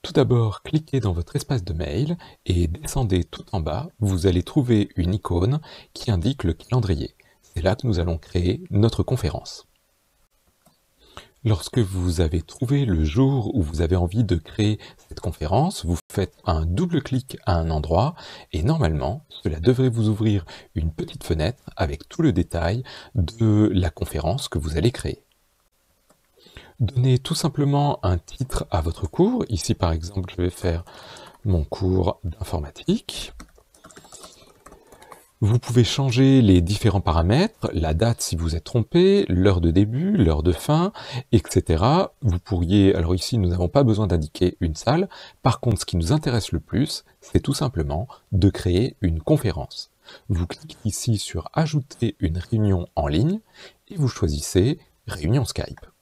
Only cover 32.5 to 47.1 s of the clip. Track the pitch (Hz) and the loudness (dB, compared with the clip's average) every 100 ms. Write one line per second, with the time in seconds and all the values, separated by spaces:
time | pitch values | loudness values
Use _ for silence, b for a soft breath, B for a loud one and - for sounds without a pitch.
32.5 | 85 76 - - 202 - - - - - | -6 -6 -8 -2 -2 -4 -12 -14 -16 -20
33.5 | _ _ _ - - - - - - - | _ _ _ -20 -20 -20 -20 -20 -20 -20
34.5 | _ - B B B B B B _ 104 | _ -20 B B B B B B _ 2
35.5 | 117 - 120 113 - 139 120 135 135 110 | 2 2 2 4 2 0 4 6 6 8
36.5 | 90 85 104 110 95 - 80 85 127 208 | 6 4 0 2 2 0 2 4 2 2
37.5 | _ - 80 80 82 113 - - 80 85 | _ -4 -2 -2 0 0 0 -4 -4 -2
38.5 | 82 - 120 107 170 190 98 - 90 98 | -4 -2 -2 2 4 4 4 2 4 4
39.5 | 90 85 80 107 123 185 208 87 76 80 | 4 4 4 2 0 0 4 4 4 2
40.5 | 87 - 156 185 B B 123 B 113 - | 0 2 2 2 B B -10 B 0 2
41.5 | - - 82 107 165 - _ 107 87 - | -2 2 2 4 2 0 _ -2 0 -2
42.5 | 92 85 101 98 85 82 90 - 120 90 | -2 2 4 6 4 2 -2 0 0 0
43.5 | 90 87 139 127 104 104 87 76 - 90 | 0 2 4 4 2 2 0 -2 0 -2
44.5 | - 82 76 - 156 - B B B 131 | 0 -4 -2 -2 0 -2 B B B -2
45.5 | - 120 104 - 90 82 151 147 120 - | 0 0 -2 -2 -2 0 0 0 -2 -2
46.5 | - - 90 151 - b | -6 -2 -2 -2 -4 b